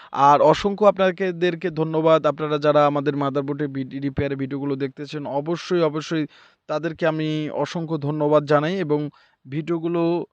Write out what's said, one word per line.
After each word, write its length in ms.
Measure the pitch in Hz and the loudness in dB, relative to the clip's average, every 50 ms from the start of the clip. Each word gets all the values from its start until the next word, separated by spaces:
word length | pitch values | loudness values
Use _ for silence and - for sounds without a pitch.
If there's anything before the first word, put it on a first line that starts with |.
| - - - | -16 -8 0
আর 300 | - 139 139 147 139 113 | 4 6 8 8 8 8
অসংখ্য 420 | 151 156 - - 208 202 185 208 | 6 6 4 2 -2 0 2 4
আপনাদেরকে 840 | 202 196 196 190 190 180 165 196 185 175 165 175 180 165 165 160 185 | 4 4 4 2 0 0 0 -2 -4 -2 0 0 -2 0 -2 -4 -6
ধন্যবাদ, 560 | 160 147 160 160 160 156 156 160 160 160 143 | -4 -2 -2 -2 0 2 4 4 4 4 4
আপনারা 320 | 151 143 147 156 151 151 151 | 2 0 -2 -2 -2 -2 0
যারা 280 | 143 151 147 147 147 | 2 4 4 6 6
আমাদের 300 | 147 143 143 139 147 143 | 4 4 0 0 -2 -2
মাদারবোর্ডের 520 | 143 143 139 131 147 139 135 147 143 151 143 | -2 -2 -2 -2 -2 -4 -4 -4 -4 -6 -6
ভিডি-, 320 | 135 139 135 127 131 139 | -6 -6 -8 -8 -8 -8
রিপেয়ারের 360 | 139 139 135 - 151 139 139 | -8 -6 -4 -4 -4 -4 -4
ভিডিওগুলো 400 | 135 135 131 139 139 139 143 139 | -4 -6 -6 -6 -6 -4 -4 -4
দেখতেছেন 500 | 135 139 135 135 - 151 139 - 156 143 | -4 -4 -6 -8 -10 -12 -12 -10 -10 -8
অবশ্যই, 560 | 120 131 143 143 156 175 160 - - 185 175 165 | -6 -4 -4 -4 -4 -4 -6 -4 -2 0 2 2
অবশ্যই 440 | 156 143 156 147 - 170 160 151 143 _ _ _ _ _ _ _ | 0 0 -2 -6 -4 -4 -4 -4 -4 _ _ _ _ _ _ _
তাদেরকে 400 | - 151 151 147 170 160 - 175 | -6 -6 -4 -4 -6 -4 -2 0
আমি 440 | 160 156 156 156 156 156 156 151 147 | 0 0 0 -2 -2 -4 -4 -4 -6
অসংখ্য 480 | - - 147 - - 180 170 151 165 160 | -4 -4 -4 -4 -4 -6 -6 -4 -4 -4
ধন্যবাদ 460 | 143 143 151 151 151 147 151 151 147 | -4 -4 -2 -2 0 2 2 2 4
জানাই 320 | 139 151 147 147 160 185 | 4 2 2 2 2 -2
এবং 320 | 196 180 147 147 147 151 143 - _ _ _ _ _ _ 131 | -2 -2 -2 -2 -2 -2 -4 -8 _ _ _ _ _ _ -10
ভিডিওগুলো 760 | 135 151 160 151 170 170 160 170 170 170 170 170 170 170 - - | -8 -8 -6 -4 -4 -4 -4 -2 -2 0 0 0 0 -2 -4 -8